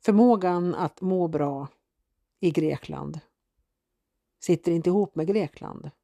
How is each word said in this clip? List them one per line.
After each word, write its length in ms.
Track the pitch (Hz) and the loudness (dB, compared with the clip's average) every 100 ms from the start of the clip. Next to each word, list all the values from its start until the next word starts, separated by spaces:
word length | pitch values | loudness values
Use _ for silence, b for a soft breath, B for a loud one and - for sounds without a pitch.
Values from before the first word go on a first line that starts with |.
Förmågan 680 | - 208 247 220 180 175 175 | 4 6 6 4 2 0 -2
att 260 | - 170 - | -2 -4 -4
må 280 | 185 185 170 | -2 0 0
bra 400 | 156 143 139 139 _ _ _ _ _ _ _ | 0 -2 -4 -10 _ _ _ _ _ _ _
i 100 | 180 | -2
Grekland 720 | 160 156 139 - 143 143 156 _ _ _ _ _ _ _ _ _ _ _ _ | 0 -2 -4 -8 -12 -10 -12 _ _ _ _ _ _ _ _ _ _ _ _
sitter 320 | - 170 - | -2 0 2
inte 180 | 170 170 | 0 2
ihop 240 | 190 196 | 2 0
med 120 | - 160 | -4 -2
Grekland. 640 | 208 151 - - - 143 _ | -2 -2 -8 -16 -14 -16 _